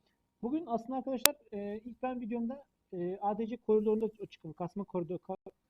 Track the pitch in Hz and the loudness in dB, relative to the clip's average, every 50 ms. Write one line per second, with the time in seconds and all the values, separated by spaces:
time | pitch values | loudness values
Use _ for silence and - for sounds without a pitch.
0 | _ _ _ _ _ _ _ _ 214 240 285 320 339 240 233 226 233 - 262 262 | _ _ _ _ _ _ _ _ -2 0 0 0 0 0 0 0 0 -2 -4 -2
1 | 254 262 262 226 - 285 285 - - - 214 202 202 202 208 220 220 247 226 - | 0 0 4 4 4 4 4 0 -8 -8 -6 -4 -4 -4 -4 -6 -8 -12 -6 -4
2 | - 254 254 247 247 208 240 233 233 226 269 285 277 _ _ _ _ _ - 180 | -2 -2 -2 -4 -4 -4 -2 -2 -2 -2 -4 -6 -12 _ _ _ _ _ -6 -4
3 | 175 180 185 196 208 202 208 196 226 214 247 240 - - 214 214 214 220 214 214 | -2 -2 -2 0 0 0 0 0 -2 -4 -4 -2 2 4 4 6 6 6 4 4
4 | 226 214 - - 202 - - - - 160 151 - 180 170 - 196 196 - - 185 | 2 0 -2 -6 -12 -12 -12 -12 -12 -10 -6 -4 -4 -4 -2 -6 -4 -2 0 -2
5 | 170 156 180 165 - - 190 - _ - - _ _ | 0 0 -2 -4 -4 -6 -8 -8 _ -14 -16 _ _